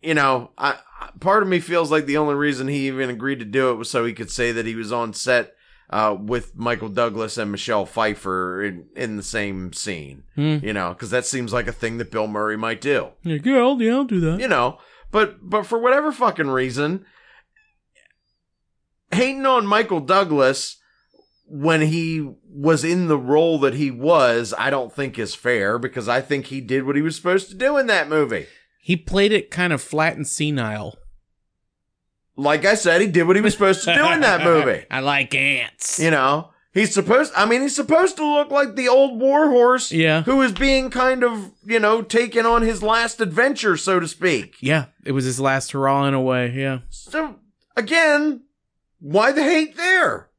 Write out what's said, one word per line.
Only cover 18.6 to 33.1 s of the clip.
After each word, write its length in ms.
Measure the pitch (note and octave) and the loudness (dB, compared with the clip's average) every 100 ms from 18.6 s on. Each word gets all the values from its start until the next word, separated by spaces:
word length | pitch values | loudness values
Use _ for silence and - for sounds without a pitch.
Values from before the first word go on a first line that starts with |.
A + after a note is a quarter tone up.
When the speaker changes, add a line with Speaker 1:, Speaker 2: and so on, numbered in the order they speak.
| _ _ _ _ _ | _ _ _ _ _
Speaker 1:
hating 320 | F3+ B3+ C4+ C4+ | 0 0 0 0
on 200 | B3+ G3+ | 2 2
Michael 360 | G#3 A3+ F3 | 0 2 -2
Douglas 760 | C#3 F#3+ F#3+ D3 C3 C3+ - - _ _ _ _ _ _ _ | 2 2 2 4 2 2 -6 -12 _ _ _ _ _ _ _
when 340 | D3+ D3 D#3+ | -4 2 2
he 460 | D#3 E3 E3 D#3+ C#3+ A2+ | 2 0 -2 -4 -6 -12
was 400 | _ C#3+ C#3+ D#3+ | _ -4 0 2
in 240 | D#3+ F3+ F3 | 2 0 2
the 100 | D3+ | 0
role 400 | B2 D3 E3 D#3+ | 2 2 4 2
that 160 | C3+ B2+ | 0 0
he 160 | C#3+ | -4
was, 600 | B2 C#3+ E3+ B2+ A#2 A#2 F#2+ | -4 2 4 4 2 -2 -4
I 140 | B2 | -2
don't 200 | C#3 A#2+ | -2 -4
think 280 | - C3+ A2+ | -6 -8 -6
is 160 | G#2 - | -8 -6
fair, 420 | B2 A#2+ G2 A#2 | -2 0 0 -2
because 320 | A#2 B2 G#2+ | -4 -6 -2
I 100 | A#2+ | -2
think 280 | C3 C#3 C3 | 0 -4 -4
he 120 | C3+ | -12
did 260 | A#2 C3+ C3 | -4 -2 0
what 100 | C#3+ | -2
he 80 | |
was 120 | D#3+ D#3 | -2 -4
supposed 340 | F3+ F#3+ F#3+ | 0 0 -2
to 60 | F#3+ | -2
do 220 | B3+ C#4+ | 0 2
in 80 | B3+ | 2
that 220 | G3 D3 | 0 2
movie. 380 | D#3 C#3+ G#2 D2 - _ _ | 0 0 -2 -8 -20 _ _
Speaker 2:
He 140 | - F3 | -4 -4
played 360 | - F#3+ G3 | 0 2 2
it 200 | G#3 - | 2 -2
kind 200 | - F3+ | -4 -2
of 80 | D3 | -2
flat 340 | - D3+ D#3+ - | -4 -2 -2 -2
and 120 | D3 | -8
senile. 680 | - D3+ C#3+ A2 G#2+ G2+ - - - _ _ _ _ _ _ _ _ _ _ _ - | -4 -4 -2 -4 -6 -10 -14 -20 -20 _ _ _ _ _ _ _ _ _ _ _ -4
Speaker 1:
Like 300 | C#3+ D3+ F3 | 0 2 2
I 100 | G#3 | 2
said, 240 | - E3+ | 4 4
he 80 | |
did 160 | G#3 | 4